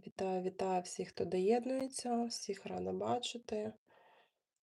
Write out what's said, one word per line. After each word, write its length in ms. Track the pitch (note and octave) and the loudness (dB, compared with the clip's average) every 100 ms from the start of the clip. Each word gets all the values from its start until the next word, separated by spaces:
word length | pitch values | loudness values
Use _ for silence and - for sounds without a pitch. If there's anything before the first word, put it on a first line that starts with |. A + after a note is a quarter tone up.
| - | -10
Вітаю, 360 | - F#3+ F#3 | -4 0 0
вітаю 400 | F#3 F#3 F#3+ F#3 | 0 0 2 2
всіх, 260 | F3+ - F#3 | 0 -4 -6
хто 160 | - | -2
доєднується, 1000 | F#3 F#3 F#3+ A#3+ B3 C4 C4 - B3 A#3 | 0 4 6 4 4 0 -2 -4 0 2
всіх 420 | A#3 - - G3 G3 | 0 -2 -4 -6 -6
рада 260 | F#3 F#3 | -4 -2
бачити. 800 | F#3 G#3+ A#3+ A#3+ A#3 - G#3+ G#3+ - _ - - - _ _ _ _ | 0 2 0 0 -6 -4 -2 -2 -6 _ -20 -20 -20 _ _ _ _